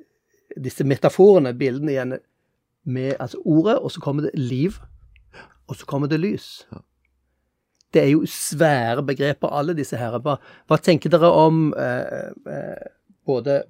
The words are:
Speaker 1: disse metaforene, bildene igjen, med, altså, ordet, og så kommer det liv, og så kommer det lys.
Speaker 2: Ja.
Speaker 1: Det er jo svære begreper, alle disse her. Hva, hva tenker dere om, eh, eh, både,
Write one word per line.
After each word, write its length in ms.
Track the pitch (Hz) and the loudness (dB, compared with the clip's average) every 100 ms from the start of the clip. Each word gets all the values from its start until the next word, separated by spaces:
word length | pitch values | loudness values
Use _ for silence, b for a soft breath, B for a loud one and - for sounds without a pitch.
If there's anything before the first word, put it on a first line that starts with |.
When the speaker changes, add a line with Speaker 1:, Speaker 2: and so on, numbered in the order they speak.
| - _ _ _ - - | -20 _ _ _ -20 -12
Speaker 1:
disse 220 | 127 - | -8 -4
metaforene, 680 | 139 131 151 - 202 185 131 | -2 2 2 6 8 8 4
bildene 380 | 123 139 135 151 | -2 -4 -2 -4
igjen, 260 | 135 127 131 - _ _ _ _ _ - | -4 -4 -8 -12 _ _ _ _ _ -8
med, 280 | 127 131 135 | -4 -4 -6
altså, 180 | 127 - 196 | -8 -4 2
ordet, 320 | 156 202 247 | 2 2 0
og 120 | - | -2
så 100 | 170 | -8
kommer 220 | 143 143 | -6 -4
det 80 | 151 | -4
liv, 480 | 160 123 127 151 - - - _ _ _ B B B - | -4 -4 -2 -2 -4 -18 -20 _ _ _ B B B -16
og 60 | - | -16
så 100 | - | -8
kommer 220 | 139 143 | -4 -2
det 100 | 156 | -2
lys. 460 | 202 135 - - - | -2 -6 -10 -20 -20
Speaker 2:
Ja. 60 | - - _ _ _ _ _ _ _ _ _ _ | -20 -20 _ _ _ _ _ _ _ _ _ _
Speaker 1:
Det 80 | 160 | 2
er 80 | 143 | 4
jo 140 | 156 - | 4 0
svære 800 | - - 147 160 135 117 127 139 | -6 -8 0 2 2 0 -2 -4
begreper, 420 | 139 143 139 160 | -2 -2 -2 -4
alle 280 | 147 151 165 | -2 -4 -4
disse 200 | 131 120 | -6 -8
her. 180 | 117 120 | -6 -4
Hva, 220 | 147 135 B B - | -4 -6 B B -2
hva 100 | 156 | 0
tenker 280 | - 156 156 | 2 2 2
dere 200 | 160 170 | 4 6
om, 440 | 160 160 160 151 - | 6 4 4 0 -2
eh, 540 | 127 127 - - - - - | -4 -4 -6 -8 -10 -14 -12
eh, 400 | - - - - - _ _ - | -12 -10 -14 -16 -20 _ _ -4
både, 340 | 123 135 139 | -2 0 -2